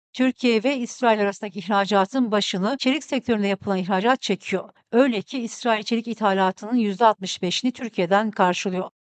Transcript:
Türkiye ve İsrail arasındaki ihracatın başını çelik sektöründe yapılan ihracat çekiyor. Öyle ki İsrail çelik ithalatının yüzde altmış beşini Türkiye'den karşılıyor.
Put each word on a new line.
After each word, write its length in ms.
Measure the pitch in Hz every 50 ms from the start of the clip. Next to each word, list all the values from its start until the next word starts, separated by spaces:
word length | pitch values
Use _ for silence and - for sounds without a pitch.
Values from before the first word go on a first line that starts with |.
| _ _
Türkiye 520 | - - 254 254 - - - 240 226 214 202
ve 120 | 269 285
İsrail 440 | 254 240 - - - 254 233 220 208
arasındaki 380 | 202 202 - - 220 202 - 220
ihracatın 720 | 165 185 214 196 196 185 214 196 190 - - 269 247 214
başını 440 | 214 208 202 - - 180 190 220 277 262
çelik 260 | - 254 269 202 -
sektöründe 420 | - 285 254 - - 233 208 202
yapılan 320 | 196 196 - - 202 196 185
ihracat 420 | 185 185 202 185 208 240 262 -
çekiyor. 500 | - - 190 - - - 196 180 - 208 - _ _ _
Öyle 300 | - 233 277 269 226 196
ki 160 | - - 262 262
İsrail 440 | 233 220 - - - 240 220 208
çelik 260 | 214 - 233 233 226 233
ithalatının 680 | 214 - 220 196 190 196 190 190 190 - 208 214 254
yüzde 280 | 247 220 202 190 180 240
altmış 380 | 220 208 - 190 - - -
beşini 300 | 190 175 - - - 254
Türkiye'den 580 | 240 - 254 220 - - 180 170 196 202 220 214
karşılıyor. 600 | - - 196 - 262 - - 196 180 180 185 - - _